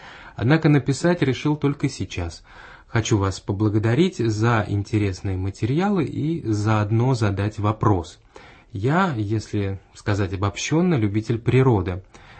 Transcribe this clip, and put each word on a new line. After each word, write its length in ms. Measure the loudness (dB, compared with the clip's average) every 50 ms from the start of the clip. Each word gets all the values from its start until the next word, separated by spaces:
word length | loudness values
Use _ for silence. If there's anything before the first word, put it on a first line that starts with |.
| -20 -20 -20 -20 -20 -16 -8
Однако 360 | -4 0 2 2 4 4 4
написать 500 | 4 4 4 0 -2 0 2 2 2 2
решил 360 | 2 0 0 0 0 -2 0 0
только 320 | 0 -2 -2 -2 -4 -6
сейчас. 520 | -4 -6 -8 -8 -6 -6 -6 -6 -8 -12 -18 -20 -20 -20 -20 -20 -20 -20 -20
Хочу 320 | -4 -2 -2 0 2 2 2
вас 200 | 2 0 -2 -4
поблагодарить 760 | -6 -6 -2 0 0 0 0 0 0 2 2 2 2 2 0
за 480 | -2 -2 -2 0 0 2 2 2 0 0
интересные 720 | -2 -2 -4 -2 -2 0 0 0 0 -2 -4 -6 -4 -4
материалы 680 | -4 -4 -6 -4 -4 -4 -2 0 0 0 0 0 0 -2
и 380 | -2 -4 -4 -4 -4 -4 -4 -2 -2
заодно 640 | -2 0 2 2 2 2 2 2 2 2 2 2 2
задать 460 | 2 0 0 0 0 -2 -4 -4 -2
вопрос. 600 | -2 -2 0 2 2 2 2 2 0 -6 -14 -20 _ _ _ -20 -20 -20 -20 -20 -20 _ -10
Я, 400 | -4 -2 0 2 2 2 0 0
если 640 | -2 -2 -2 -2 -4 -4 -4 -4 -4 -2 -2 -4 -8 -12 _ -20
сказать 400 | -8 -4 -2 0 0 0 -2 -2
обобщенно, 640 | -2 -2 -2 -2 -4 -4 -2 0 2 2 2 2
любитель 440 | 2 0 0 0 -2 -2 -2 -4 -2
природы. 640 | 0 2 4 4 6 6 4 4 2 0 -4 -6 -10 -14 -20 -20 -20 -20 -20 -20